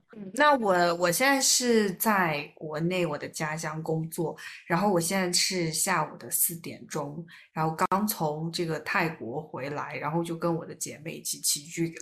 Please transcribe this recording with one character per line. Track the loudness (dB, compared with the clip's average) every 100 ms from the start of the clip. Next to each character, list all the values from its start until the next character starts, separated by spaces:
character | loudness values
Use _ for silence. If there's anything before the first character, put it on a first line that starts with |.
| _
嗯， | -16 -6
那 | 2 4 6
我， | 4 4 4 4
我 | 2
现 | 4 4
在 | 4
是 | 4 4 6 4 4
在 | 2 2 4 2 0 -6
国 | -12 -8 0
内 | 0 2 0
我 | -2
的 | -6
家 | -4 -4 -4
乡 | -6 -6
工 | -2 -2 -2
作， | -2 -4 -4 -12 -14 -2
然 | 2
后 | 4
我 | 4
现 | 2 0
在 | 2
是 | 2 2 0 0
下 | 0 2 0
午 | 0 -6
的 | -6
四 | -2 0 -2
点 | -10 -12 -8
钟， | -6 -6 -8 -12 -18 -10
然 | -2 -2
后 |
刚 | 0 2 2 0
从 | 0 -2 0 -4
这 | -2 -2
个 | -4
泰 | -2 0 0
国 | -2 -8 -8
回 | -8 -8 -6
来， | -6 -8 -6
然 | -2
后 | 0
就 | 0 -2
跟 | -2
我 | -2 -4
的 |
姐 | -10 -10 -10
妹 | -12
一 | -8
起 | -8 -4
齐 | -2 -2
聚 | -4 -4 -4 -4